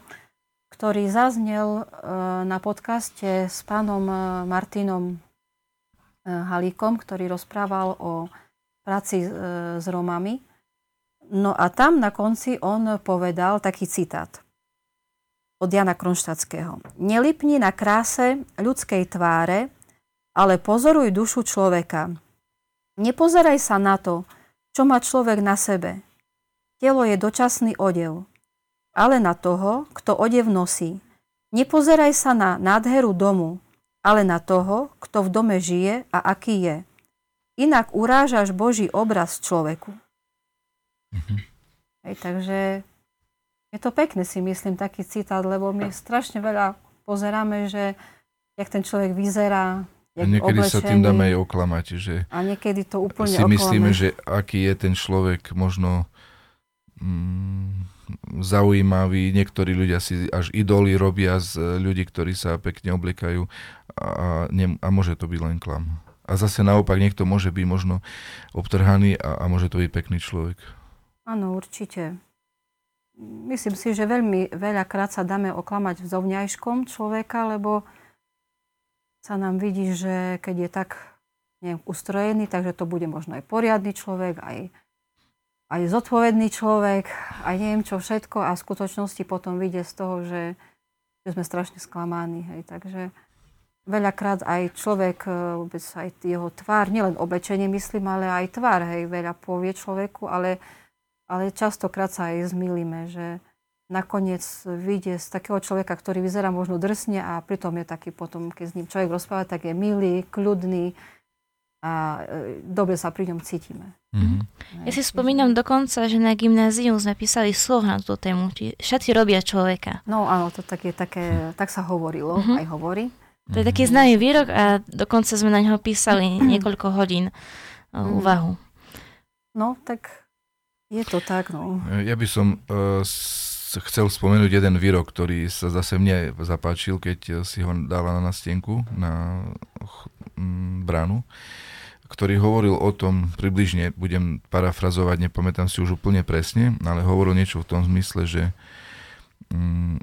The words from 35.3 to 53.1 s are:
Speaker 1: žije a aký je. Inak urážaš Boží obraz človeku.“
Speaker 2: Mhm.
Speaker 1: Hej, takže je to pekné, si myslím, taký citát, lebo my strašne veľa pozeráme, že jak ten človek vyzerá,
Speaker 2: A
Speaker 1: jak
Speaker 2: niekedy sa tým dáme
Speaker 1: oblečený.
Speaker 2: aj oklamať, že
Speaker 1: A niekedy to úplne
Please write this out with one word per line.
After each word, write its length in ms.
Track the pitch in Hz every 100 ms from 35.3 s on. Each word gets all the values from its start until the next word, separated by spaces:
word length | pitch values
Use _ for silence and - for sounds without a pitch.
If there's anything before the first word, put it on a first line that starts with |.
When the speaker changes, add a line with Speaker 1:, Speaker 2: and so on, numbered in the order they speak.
| 196 226 190
Speaker 1:
žije 460 | 170 175 190 233 254
a 120 | 180
aký 380 | - 190 - 208
je. 160 | 175 156 185 _ _ _ _ _ _ -
Inak 300 | 285 269 226
urážaš 600 | - 226 262 277 240 196
Boží 340 | 185 226 220 190
obraz 520 | - 220 202 170 -
človeku.“ 500 | - 175 156 160 - 202 _ _ _ _ _ _ _ _ _ _ _
Speaker 2:
Mhm. 280 | 98 - 101 - _ _ _ _ _
Speaker 1:
Hej, 120 | 185 196
takže 400 | 180 180 185 196 196 196 196 _ _ _ _ _ _ _ _
je 120 | 214
to 120 | 247
pekné, 320 | 240 302 190
si 160 | 180 190
myslím, 360 | 185 185 202 180
taký 280 | 196 -
citát, 360 | 185 214 196 190
lebo 300 | 185 190 196
my 160 | 196 202
strašne 500 | 190 - 240 247 220
veľa 360 | 214 208 196 202 _ _
pozeráme, 640 | - 202 208 214 214 208 202
že 300 | 202 202 196 - _ _ _ _
jak 140 | - 196
ten 120 | 202
človek 300 | 190 202 196
vyzerá, 720 | 185 202 196 208 196 185 185 185 _ _
Speaker 2:
A 40 | -
Speaker 1:
jak 100 | 127
Speaker 2:
niekedy 300 | 104 - 104
sa 160 | 98 104
tým 180 | 101 101
dáme 240 | 101 101
Speaker 1:
oblečený. 60 | 95
Speaker 2:
aj 120 | 92
oklamať, 440 | 92 92 90 85 85 87
že 200 | 98 85 87
Speaker 1:
A 100 | 170
niekedy 400 | 190 196 220 196
to 140 | 185 196
úplne 300 | 190